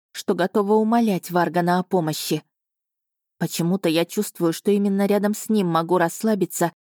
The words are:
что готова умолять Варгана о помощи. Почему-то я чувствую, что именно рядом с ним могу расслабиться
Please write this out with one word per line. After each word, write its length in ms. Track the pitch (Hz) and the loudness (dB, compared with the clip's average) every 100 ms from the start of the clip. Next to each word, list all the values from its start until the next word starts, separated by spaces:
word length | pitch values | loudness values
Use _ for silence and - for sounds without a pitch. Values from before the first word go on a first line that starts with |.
| _ | _
что 220 | - - | -10 -4
готова 400 | 175 175 220 202 | 0 0 0 2
умолять 560 | 214 220 233 226 180 - | 2 4 2 2 0 -2
Варгана 480 | 175 165 175 175 180 | 0 0 0 2 0
о 60 | |
помощи. 600 | 180 190 156 151 - 156 - _ _ _ _ _ _ _ _ - | 0 0 0 -4 -4 -4 -6 _ _ _ _ _ _ _ _ -8
Почему-то 500 | 165 - 170 190 170 | -6 -2 -2 0 0
я 160 | 160 | 0
чувствую, 480 | 170 - 214 - 170 | 0 -2 -6 -2 -2
что 180 | 165 - | -2 0
именно 360 | 202 202 196 202 | 0 2 0 2
рядом 260 | 202 208 | 0 0
с 160 | 214 - | -4 -2
ним 200 | 214 180 | 0 2
могу 280 | 165 165 180 | 0 2 2
расслабиться 760 | 170 - 220 214 175 - 170 - | 2 0 -2 0 -2 -2 -4 -4